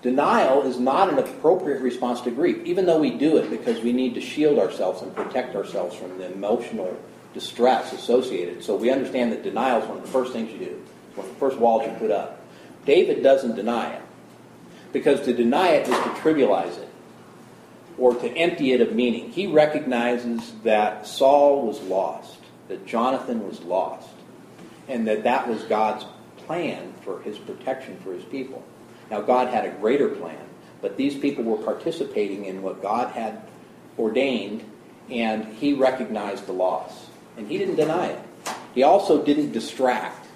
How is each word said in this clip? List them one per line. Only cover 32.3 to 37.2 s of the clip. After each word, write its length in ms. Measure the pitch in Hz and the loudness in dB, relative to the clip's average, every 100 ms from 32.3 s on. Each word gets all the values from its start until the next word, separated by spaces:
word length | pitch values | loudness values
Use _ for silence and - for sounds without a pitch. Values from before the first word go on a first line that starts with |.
| 98 98 | -4 -8
in 160 | 95 | -8
what 200 | 95 - | -8 -6
God 300 | 98 113 127 | -4 -2 -2
had 300 | - 113 107 - - - - - - | -6 -8 -8 -16 -20 -20 -20 -18 -4
ordained, 680 | 110 110 135 120 101 110 - - - - - | 0 2 0 0 -4 -10 -12 -20 -20 -20 -10
and 360 | 123 113 107 | -2 -2 -2
he 280 | 107 - 143 | -6 -2 0
recognized 760 | 135 131 123 110 107 101 95 95 | 4 2 2 -4 -4 -6 -8 -6
the 60 | |
loss. 540 | 92 90 78 - - - - | 0 0 0 -6 -16 -20 -20